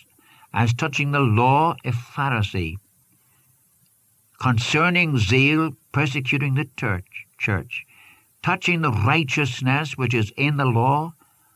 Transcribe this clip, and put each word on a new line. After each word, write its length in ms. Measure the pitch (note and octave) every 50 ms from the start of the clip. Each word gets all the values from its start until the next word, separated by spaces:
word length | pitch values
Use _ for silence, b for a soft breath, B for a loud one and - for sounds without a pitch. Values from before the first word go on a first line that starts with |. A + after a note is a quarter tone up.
| - _ b b b b b b b b
As 200 | - G2+ A#2 A2+
touching 400 | A#2+ - D#3+ D#3 - - C#3+ C#3+
the 80 | C#3+ C#3+
law, 560 | C#3 A#2 G#2+ A2+ B2 C3 C3+ D3 D#3+ E3 C#3 - -
a 80 | C3
Pharisee. 840 | A2 A#2+ B2 - - - C#3 C#3 B2+ A2+ G2+ - - F#2+ E2+ D#2+ E2 G2 - _ _ _ _ _ b b b b b b b b _ _ _ _ _ _ _ _ _ _ _ _ _ _ _ _ _ -
Concerning 800 | - B2+ B2 A2 - - - D3+ E3 F3+ F3 F3+ F3 D#3+ C#3 B2
zeal, 580 | G2+ - B2+ B2+ C3+ C#3+ D3+ D#3 D#3+ D#3 C3 - _ _
persecuting 600 | - C#3+ D3+ C#3+ C3 D3 C3 B2+ D#3 C#3 C#3+ C#3+ C3
the 140 | C#3 D3+ - -
church, 500 | - C3+ A2 G2 F2 - _ - - - _ _ -
church. 460 | - - G2+ F2 - - - - b b b b b b b b b b _ _
Touching 380 | - F3 F3+ F#3 - F3+ F3 E3
the 100 | D#3+ D3
righteousness 1080 | A2 G2 G2 B2+ D3+ E3 D#3 C3 - D#3 D3 C3 B2+ - C3 C3 C3+ C#3+ D#3 C#3+ - -
which 160 | B2+ A2+ A#2+
is 180 | A#2 G#2+ G2+ -
in 200 | - C#3 D3 D3
the 80 | C#3 C#3
law, 480 | B2+ A2+ A2+ A#2 C3 C#3+ D3 D#3 E3 E3 b b b b b b b b